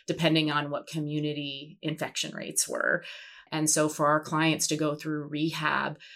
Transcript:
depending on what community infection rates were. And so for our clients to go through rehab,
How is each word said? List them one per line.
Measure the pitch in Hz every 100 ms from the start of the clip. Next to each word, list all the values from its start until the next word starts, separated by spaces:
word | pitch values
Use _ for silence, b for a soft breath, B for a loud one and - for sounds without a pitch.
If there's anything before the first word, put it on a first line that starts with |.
| -
depending | 160 165 160 151
on | 147 147
what | 135 -
community | 160 147 151 151 147 143 139 147 -
infection | 156 160 143 - 156 -
rates | 80 - -
were. | - - - B B B B B
And | 156 151
so | 160 151
for | 151 147
our | 151
clients | 151 156 160 151 -
to | 156
go | 156 151
through | 156 151 147
rehab, | 147 160 156 151 139 135 151 B